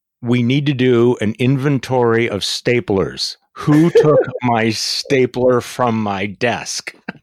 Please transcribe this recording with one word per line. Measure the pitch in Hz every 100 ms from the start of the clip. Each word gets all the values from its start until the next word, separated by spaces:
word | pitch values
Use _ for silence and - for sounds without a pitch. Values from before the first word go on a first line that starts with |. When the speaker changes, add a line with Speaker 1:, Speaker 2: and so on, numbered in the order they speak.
| _ _
Speaker 1:
We | 120 123
need | 120 139 143
to |
do | 131 123 120 120 123
an | 107 113
inventory | 127 135 139 139 - 127 120 113 117
of | 101
staplers. | - - - 123 - 98 73 - - - _
Who | - - 151 165
took | 466 147 139 127
Speaker 2:
<laughs> | -
Speaker 1:
my | 123 117 113
stapler | 110 - - - 135 123 127 127 123
from | - - 123 113
my | 107 98 104
desk? | 90 120 101 - - - - - -